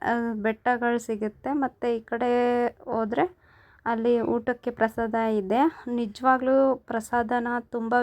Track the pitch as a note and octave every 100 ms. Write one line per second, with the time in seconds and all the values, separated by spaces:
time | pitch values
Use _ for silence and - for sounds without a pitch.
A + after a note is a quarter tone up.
0 | - A#3+ A#3 A3 G#3 A3 - B3 A#3+ A#3+
1 | A#3 G#3+ G#3+ G#3+ B3+ C#4+ B3+ - B3 A#3
2 | A3+ A#3 B3 A#3+ A#3+ A#3+ A#3+ - - A3+
3 | A3 A#3+ F4+ - _ _ _ _ - A#3
4 | A3+ A#3+ A3+ A#3 A#3 A#3+ - A#3+ A3+ A3+
5 | A3+ A3+ A3+ A3 F#3+ A3 D#4+ - - A#3+
6 | A3+ G3+ B3+ C4 B3+ C4+ C4+ C4 - A#3
7 | A3+ A#3+ A3 B3 A#3 A#3+ A#3+ A#3+ A3+ B3